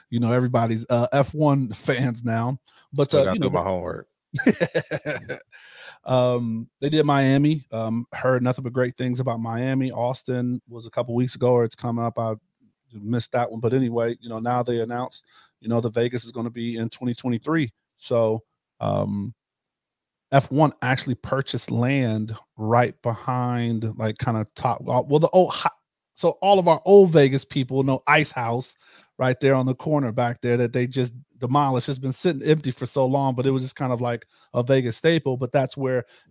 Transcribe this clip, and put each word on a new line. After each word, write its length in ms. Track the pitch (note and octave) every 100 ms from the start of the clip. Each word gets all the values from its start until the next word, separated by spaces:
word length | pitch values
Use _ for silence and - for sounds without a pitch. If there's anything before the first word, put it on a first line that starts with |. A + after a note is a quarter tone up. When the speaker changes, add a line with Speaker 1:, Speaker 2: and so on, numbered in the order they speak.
| _
Speaker 1:
you 80 | A#2
know, 120 | A#2
everybody's, 520 | B2 B2 B2 A2+ A2+ -
uh, 180 | A#2+ A#2+
F 200 | C#3+ C3+ D3
one 340 | D3+ C#3 B2
<laughs> 60 | G#2
fans 480 | - B2 B2+ A2+ A#2
now. 340 | A2+ A#2+ C3+ _ _ _
But, 200 | C#3+ C#3
Speaker 2:
Still 80 | D3
Speaker 1:
uh, 20 |
Speaker 2:
gotta 120 | F#2+ F#2
Speaker 1:
you 40 |
know, 80 | G2
Speaker 2:
do 20 |
my 140 | F#2
Speaker 1:
they 0 |
Speaker 2:
homework. 440 | F#2 F#2 E2+ E2 - _ _
Speaker 1:
<laughs> 1080 | D3 C4 - E3+ E3 - D#3 D3+ B2+ A2 - _ - - - - - -
Um, 640 | B2+ B2 B2 A#2 A2+ A2+ _
they 80 | C#3+
did 160 | D#3 D3
Miami. 600 | C#3 C3+ C3+ D3 D#3 -
Um, 360 | A2+ A2+ A2+ A#2+
heard 300 | - C3 B2+
nothing 200 | B2 B2+
but 100 | B2+
great 240 | B2+ B2+ -
things 220 | B2+ B2
about 200 | B2+ A#2
Miami. 500 | A2+ A#2 C3 C3+ C3
Austin 720 | A2+ A#2+ C3 - B2 B2 B2 -
was 160 | A#2 A2+
a 40 |
couple 240 | - B2 A#2
weeks 200 | B2+ -
ago, 180 | B2
or 100 | B2 A#2
it's 100 | -
coming 300 | A#2+ A#2 A#2
up. 140 | A#2
I 160 | A2+ G#2+ _ _ _ _ _
missed 400 | A2+ G#2 A#2+ -
that 180 | B2 A#2+
one. 100 | A2+
But 120 | A#2
anyway, 440 | C3 B2 A#2 A#2 A#2+
you 80 | A#2
know, 100 | A2
now 240 | A#2 B2
they 180 | B2 A#2
announced, 440 | A2+ A#2+ C3 - _ _ _ _
you 80 | A2
know, 120 | A#2
the 100 | A#2
Vegas 340 | A#2 A#2+ B2 A#2
is 60 |
gonna 160 | A#2 A#2
be 260 | A#2 A#2 A#2
in 120 | A2+
twenty 240 | - B2 A#2
twenty-three. 560 | B2+ A#2 - E3 A#2+ - _ _
So, 460 | - A#2 A2+ A2 - _ _ _
um, 540 | G#2 G2+ G2+ G2+ G#2 - _ _ _ _ _ _ _ _ _
F 200 | C#3 -
one 220 | C3+ D3+ -
actually 340 | B2 C3 - A#2+
purchased 560 | - C3+ - B2+ -
land 640 | A#2 B2 C#3 A#2+ A2 A2 A2+ _ -
right 440 | A2 A#2+ A#2+ -
behind, 920 | A#2+ A2+ - B2+ B2 A#2+ A#2 A2+ A2 A2
like, 200 | A2 G#2
kinda 260 | - A2+ G#2+ -
top, 260 | B2+ -
well, 240 | B2 B2 -
well, 100 | D3+
the 100 | E3+
old 240 | F#3 F3
hi-, 160 | - - - _ _ _ -
so 160 | F3 -
all 180 | G3 G3+
of 80 | F3
our 120 | D#3+ -
old 260 | G3+ F#3
Vegas 340 | D#3+ C#3 C3 -
people 380 | C#3+ B2+ C3
know 200 | C3+ C3 -
Ice 240 | D#3 D3
House 440 | - A2+ A#2+ - - _ - _ -
right 200 | B2+ B2
there 140 | C3+ C3
on 100 | C3
the 80 | B2+
corner 360 | D#3+ D3+ B2+
back 280 | A2+ A#2+ A#2+
there 160 | A#2+ A#2+
that 160 | A#2
they 140 | B2 B2
just 260 | C3 B2 B2 - _
demolished. 500 | B2 C#3+ C#3 B2+ C#3
It's 100 | C3
been 140 | C3+
sitting 300 | - F#3 C#3
empty 280 | C#3+ D#3 C#3
for 140 | - B2
so 180 | C#3+ C3
long, 280 | C#3 C3+ B2
but 120 | C3+
it 40 |
was 120 | C3+
just 120 | C3 -
kind 160 | C3
of 80 | A#2+
like 240 | B2 A#2+ - _ _
a 100 | B2
Vegas 340 | A#2+ C3+ B2 -
staple. 400 | D#3+ E3 C#3 B2+
But 140 | B2+
that's 240 | C#3+ C3 -
where 280 | C3 B2+ - _ _